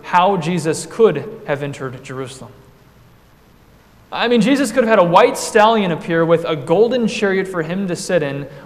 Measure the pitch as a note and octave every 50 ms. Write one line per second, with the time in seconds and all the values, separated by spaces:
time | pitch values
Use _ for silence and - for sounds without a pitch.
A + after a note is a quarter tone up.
0 | - - - F3 F3+ G3+ G3 F3 D3 E3 F3+ E3+ C#3+ D#3+ D3 - - - - -
1 | A3+ G3 D#3 C#3 A#2+ - - - - - D3 C3+ C#3+ C#3+ C3 - C3+ B2+ A#2+ B2
2 | - - C3 C3 C3+ B2 - - A#2+ A2 A2+ - - - - _ _ _ _ _
3 | _ _ _ _ _ _ _ _ _ _ _ _ _ _ _ _ _ _ _ _
4 | - _ - - G#3+ A#3+ A#3+ A#3 F#3 B3 C#4+ C4+ C#4+ A3 A#3 C4 A3+ A3+ A3+ G3
5 | F3 E3+ E3+ G3 B3 C4+ - - - - - G#3+ G#3 A3 A3+ G#3+ G3 F#3 D#3+ E3+
6 | - F3+ E3 E3 E3 E3 E3+ D#3+ E3+ - D#3+ D3 C3 - E3 G3 A#3 A#3 C4 B3
7 | A3+ - - - G#3+ G3 F#3 F#3+ F#3+ F#3+ - E3+ D#3 D#3+ F3+ G3 G3+ F3+ E3 -
8 | - - F#3 E3 D3 C#3 C#3 C#3 C#3+ - - - -